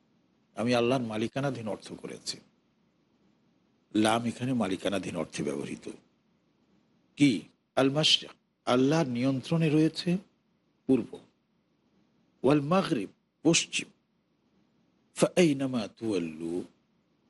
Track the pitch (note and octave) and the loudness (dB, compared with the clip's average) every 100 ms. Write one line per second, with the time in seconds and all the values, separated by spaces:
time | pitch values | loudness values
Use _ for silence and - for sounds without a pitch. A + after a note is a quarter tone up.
0 | _ _ _ _ _ - A#2 A#2+ A#2+ C3 | _ _ _ _ _ -6 -2 2 2 0
1 | A#2 G#2+ A2+ - C#3 B2 A2 F#2 - - | -2 -4 -4 -4 -6 -6 -8 -10 -10 -14
2 | - - - - _ _ _ _ _ _ | -14 -12 -12 -12 _ _ _ _ _ _
3 | _ _ _ _ _ _ _ _ _ G#2 | _ _ _ _ _ _ _ _ _ 0
4 | G#2+ A2+ A#2+ G#2+ B2 B2+ G2 F#2 F#2+ G2 | 2 2 0 -4 -4 -2 -2 -2 -4 -4
5 | F2+ E2+ D#2 - C#2+ C#2+ C2 D2+ - - | -6 -6 -8 -6 -6 -6 -8 -10 -14 -18
6 | _ _ _ _ _ _ _ _ _ _ | _ _ _ _ _ _ _ _ _ _
7 | _ - C#3+ G2 - _ _ - C3+ C#3 | _ 2 2 2 -4 _ _ 0 0 2
8 | D#3 - - - _ _ - B2 C3 D#3+ | 2 2 0 -20 _ _ 0 2 4 2
9 | D#3+ A#2+ C3 C3+ - E3 D#3+ D3+ D#3+ D#3+ | 0 0 -2 -2 -2 0 2 4 2 0
10 | - F3+ - _ _ _ _ _ - C3 | -2 -2 -4 _ _ _ _ _ 0 0
11 | G#2 - - _ _ _ _ _ _ _ | 0 -10 -20 _ _ _ _ _ _ _
12 | _ _ _ _ B2 D3+ C#3+ F#3 F3+ D3 | _ _ _ _ 2 2 2 0 0 -2
13 | F#2+ - _ _ D3 E3+ - - - _ | -4 -12 _ _ 2 2 0 -6 -8 _
14 | _ _ _ _ _ _ _ _ _ _ | _ _ _ _ _ _ _ _ _ _
15 | _ - G3 - F3 C#3 C3+ B2+ G2+ - | _ 0 2 4 4 2 -2 -4 -6 -6
16 | A2+ G2 E2+ D#2 E2 F2 - _ _ _ | -4 -2 -4 -6 -6 -6 -8 _ _ _
17 | _ _ _ | _ _ _